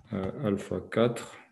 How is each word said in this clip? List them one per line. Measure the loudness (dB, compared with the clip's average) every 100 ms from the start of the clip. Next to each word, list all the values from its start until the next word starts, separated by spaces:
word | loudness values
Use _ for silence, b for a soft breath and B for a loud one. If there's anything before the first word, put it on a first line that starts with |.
| -6
euh, | -4 -4 -2
alpha | 0 0 0 -4 0
quatre. | 4 4 2 -8 -16 -20